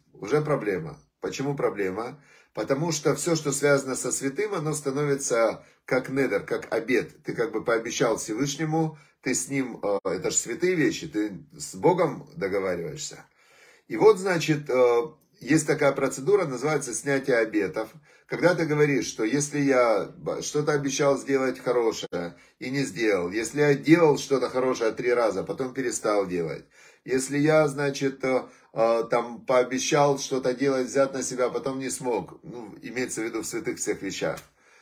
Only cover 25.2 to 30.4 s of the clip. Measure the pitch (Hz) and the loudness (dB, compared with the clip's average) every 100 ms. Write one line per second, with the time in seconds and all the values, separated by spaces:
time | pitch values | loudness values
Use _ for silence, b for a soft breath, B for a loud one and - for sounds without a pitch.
25.2 | 113 95 87 - 131 127 120 107 117 104 | 2 0 -4 -6 -6 -4 -4 -2 0 2
26.2 | 95 90 80 69 - b b b - 131 | 0 -2 -4 -6 -14 b b b -4 -2
27.2 | 131 143 147 156 147 135 143 139 139 135 | 0 0 4 4 4 0 -2 -2 -2 -2
28.2 | 131 127 123 B B - 113 117 113 120 | -2 -2 -2 B B 0 2 2 0 -2
29.2 | 117 113 - 127 120 127 - 151 143 135 | -2 -6 0 2 2 -2 0 4 4 2
30.2 | - 131 | -2 -2